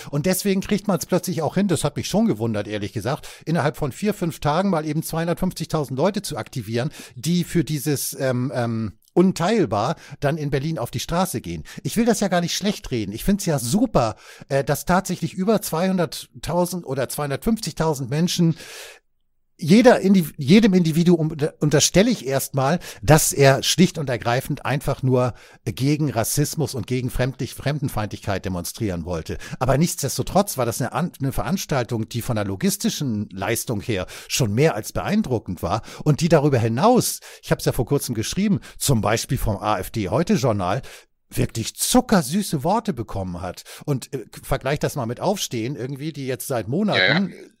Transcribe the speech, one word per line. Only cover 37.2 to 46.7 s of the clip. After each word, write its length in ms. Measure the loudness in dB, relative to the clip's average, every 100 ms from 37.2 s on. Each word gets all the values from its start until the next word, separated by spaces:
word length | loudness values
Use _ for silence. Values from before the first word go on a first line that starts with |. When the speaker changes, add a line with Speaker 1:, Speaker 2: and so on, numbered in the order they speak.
| -12 -14
Speaker 1:
ich 120 | -4
hab's 140 | -2 0
ja 60 |
vor 140 | 0 0
kurzem 300 | 0 0 -4
geschrieben, 420 | -4 -2 0 0 -2 -4
zum 220 | 0 2
Beispiel 380 | 2 0 0 -2
vom 200 | -2 -2
A 200 | 0 -2
F 120 | -2
D 180 | -4 0
Heute-Journal, 720 | 0 2 2 2 2 0 -2 -6 -16 -20 _ _
wirklich 420 | -4 -2 -2 -8 -4
zuckersüße 880 | 2 2 4 2 2 -2 -2 -2
Worte 300 | 0 0 -2
bekommen 480 | -6 -6 -6 -6 -8
hat. 240 | -10 -10 -16 -10 -4
Und, 260 | -4 -4
äh, 140 | -12 -12 -16
vergleich 360 | -4 -4 -2 -2
das 160 | -2 -4
mal 100 | -6
mit 120 | -4
Aufstehen 580 | -2 -2 -4 -4 -4 -4
irgendwie, 360 | -8 -8 -8
die 140 | -8 -6
jetzt 200 | -6 -4
seit 220 | -4
Monaten 640 | -2